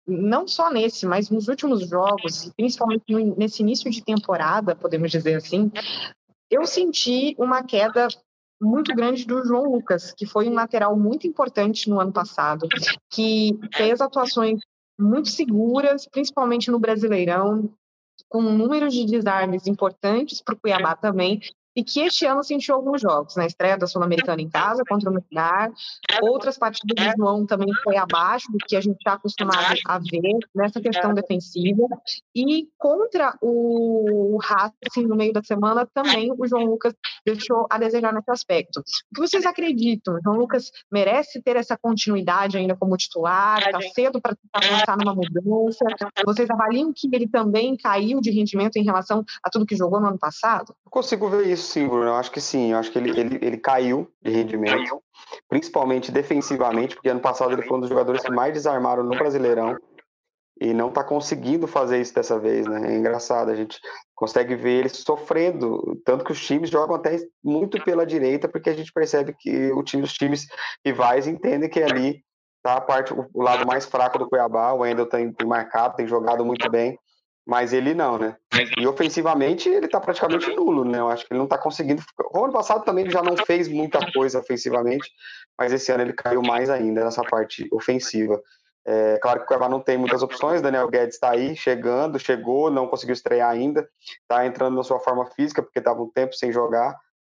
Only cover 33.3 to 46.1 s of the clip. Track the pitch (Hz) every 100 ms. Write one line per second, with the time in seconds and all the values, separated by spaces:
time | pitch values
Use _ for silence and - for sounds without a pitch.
33.3 | - 233 240 233 233 226 220 214 208 202
34.3 | 214 - 202 214 - - - 233 214 214
35.3 | 214 208 208 208 226 240 - 285 226 233
36.3 | 254 247 240 233 226 233 226 - - -
37.3 | 214 208 233 233 220 226 233 226 220 214
38.3 | 247 - 170 147 - - - - 208 339
39.3 | 381 359 349 330 240 233 220 - 170 180
40.3 | 220 240 247 - - - 202 196 247 294
41.3 | 254 - 247 226 233 233 220 - 202 180
42.3 | 180 196 196 185 185 190 185 - 170 165
43.3 | 185 208 214 202 185 190 - 254 254 233
44.3 | 214 _ 208 190 208 214 202 208 190 170
45.3 | 165 190 220 226 226 226 214 202